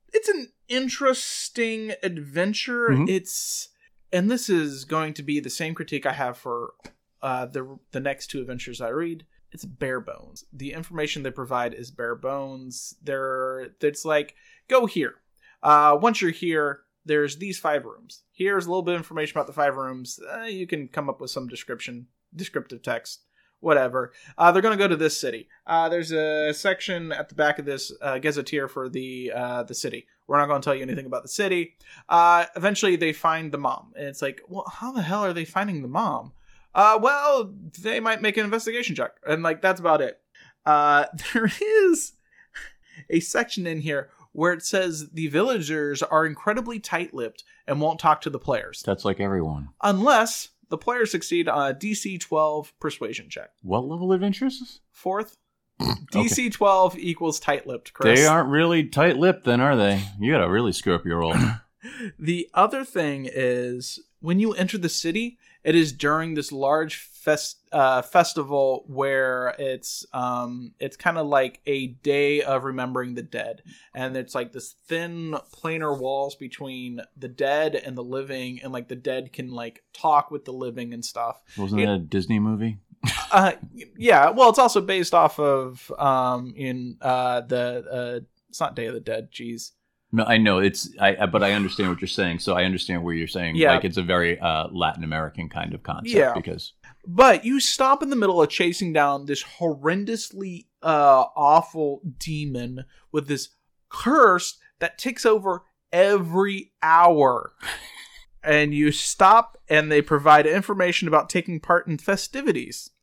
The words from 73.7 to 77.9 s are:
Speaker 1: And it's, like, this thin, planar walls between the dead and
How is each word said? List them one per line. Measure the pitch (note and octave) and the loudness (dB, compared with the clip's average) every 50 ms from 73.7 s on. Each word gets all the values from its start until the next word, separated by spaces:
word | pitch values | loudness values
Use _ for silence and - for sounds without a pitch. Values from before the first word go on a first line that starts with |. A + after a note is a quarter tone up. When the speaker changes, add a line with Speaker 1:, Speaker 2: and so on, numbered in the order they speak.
| - - _ _ - | -20 -20 _ _ -12
Speaker 1:
And | C3+ C3 C3 C3 | -10 -8 -8 -6
it's, | C3 B2 - - | -8 -8 -6 -6
like, | C3 A#2+ A#2 - | -8 -8 -8 -10
this | C3 - - - _ _ - | -16 -16 -18 -20 _ _ -6
thin, | E3 E3 E3+ E3+ E3+ E3+ E3 D#3+ D3+ C3+ - _ _ | -6 -6 -6 -6 -10 -10 -8 -8 -8 -8 -10 _ _
planar | - - E3 D#3+ D#3+ D#3 D3+ C#3+ C3 | -10 -8 -6 -6 -4 -4 -4 -4 -4
walls | B2+ C3 C3+ C#3 C#3 C#3 C#3 | -4 -4 -4 -4 -4 -6 -8
between | - C#3 B2 - - C#3+ C3+ C3 B2+ B2 B2 A#2+ A#2+ A#2 - _ | -12 -16 -16 -14 -14 -14 -14 -12 -12 -12 -12 -12 -14 -16 -18 _
the | C3+ C3 D3+ | -16 -14 -12
dead | B2 - C#3+ C3+ C#3+ D3+ D#3 D3+ D3 | -6 -2 0 0 2 2 0 0 -2
and | C3 - C#3 | -4 -6 -8